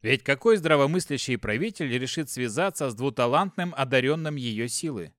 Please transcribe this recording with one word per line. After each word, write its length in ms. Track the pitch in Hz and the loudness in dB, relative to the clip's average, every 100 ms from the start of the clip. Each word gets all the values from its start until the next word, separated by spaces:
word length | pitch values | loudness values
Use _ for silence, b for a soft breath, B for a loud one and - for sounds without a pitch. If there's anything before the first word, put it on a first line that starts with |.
Ведь 220 | 110 131 | 2 0
какой 340 | - 139 226 220 | 2 2 4 4
здравомыслящий 800 | 160 151 139 180 - 139 - 120 | 6 4 6 2 -2 -4 -2 -2
правитель 640 | 104 107 208 - 151 123 | 0 -2 -2 -4 -4 -2
решит 320 | 127 - 147 | -4 -6 -6
связаться 580 | - 123 107 190 - 139 | -4 -4 0 -2 0 -6
с 60 | |
двуталантным 800 | 107 135 127 120 143 196 - 175 165 | -2 -4 0 2 2 0 -4 -6 -4
одаренным 600 | 135 131 127 156 156 147 | 2 2 2 0 -2 -4
ее 320 | 120 107 120 | -4 -4 -4
силы? 440 | - 165 120 78 | -4 -6 -6 -10